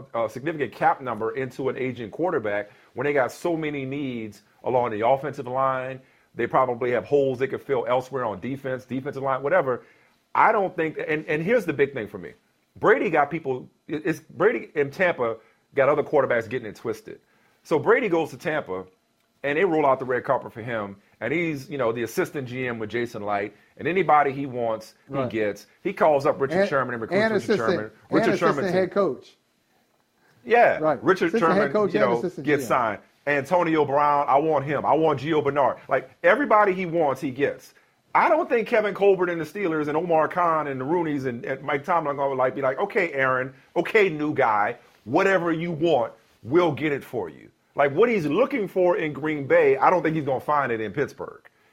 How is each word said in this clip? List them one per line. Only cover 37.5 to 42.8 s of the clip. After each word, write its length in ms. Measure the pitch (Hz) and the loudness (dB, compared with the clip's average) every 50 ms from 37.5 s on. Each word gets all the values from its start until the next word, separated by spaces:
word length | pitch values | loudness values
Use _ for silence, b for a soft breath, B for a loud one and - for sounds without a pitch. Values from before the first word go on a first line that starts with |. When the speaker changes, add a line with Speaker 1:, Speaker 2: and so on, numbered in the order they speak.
| 92 - - - b b b b b b b _ - | -2 -6 -12 -20 b b b b b b b _ 2
Speaker 1:
I 140 | 151 202 311 | 2 4 4
don't 180 | 320 302 349 - | 4 2 2 0
think 180 | 277 233 220 | 0 0 0
Kevin 280 | - 240 220 208 208 185 | 2 0 0 0 0 0
Colbert 340 | 170 196 202 196 175 185 175 | 2 4 4 4 4 2 0
and 120 | 175 165 | 0 -4
the 40 | 156 | -6
Steelers 440 | 151 - 208 202 170 160 156 151 147 | -8 -6 -4 -4 -2 -2 -2 -2 0
and 80 | 147 | -2
Omar 300 | 156 175 180 165 156 151 | -2 0 2 2 2 2
Khan 400 | 147 - 180 175 165 160 156 151 | 2 2 0 2 2 2 0 -2
and 140 | 143 139 131 | -4 -6 -6
the 40 | 127 | -2
Rooneys 420 | 135 170 180 170 160 147 143 131 | -2 0 0 0 -2 -4 -4 -4
and, 180 | 135 120 117 - | -4 -6 -6 -6
and 180 | 139 143 135 151 | -6 -6 -6 -4
Mike 220 | 143 147 143 143 | -4 -4 -4 -2
Tomlin 300 | - 180 165 156 147 143 | 0 0 0 0 -2 -2
are 20 | |
gonna, 180 | 135 139 139 135 | -2 -2 -2 0
like, 200 | 127 127 131 - | 0 0 0 0
be 80 | 143 135 | 0 -2
like, 160 | 131 135 | -2 0
"Okay, 340 | 139 | -2